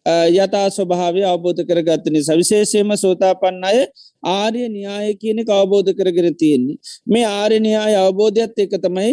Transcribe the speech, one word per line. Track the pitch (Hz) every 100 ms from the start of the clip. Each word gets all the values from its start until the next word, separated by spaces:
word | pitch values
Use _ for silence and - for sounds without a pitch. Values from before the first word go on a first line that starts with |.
අ, | - 170 165
යථා | 180 196 202 196
ස්වභාවය | 196 185 175 175 175
අවබෝධ | 196 175 175 175
කරගත්ත | 170 170 165 156 160
නිසා. | 151 147 160
විශේෂයෙන්ම | 175 214 208 214 208 208
සෝතාපන්න | 196 180 190 185 190 185
අය | 185 220 - _ - _
ආර්ය | - 196 214 226 240
න්‍යාය | 202 196 202 208
කියන | 202 226 220
එක | 226
අවබෝධ | 196 196 202 185
කරගෙන | 185 185 175 170 151
තියෙන්නේ. | 156 139 127 151 - -
මේ | - 220 226
ආර්ය | 202 214 220
න්‍යාය | 220 214 214 208
අවබෝධයත් | 190 190 220 214 226 226
එක්ක | 196 190
තමයි | 180 185 214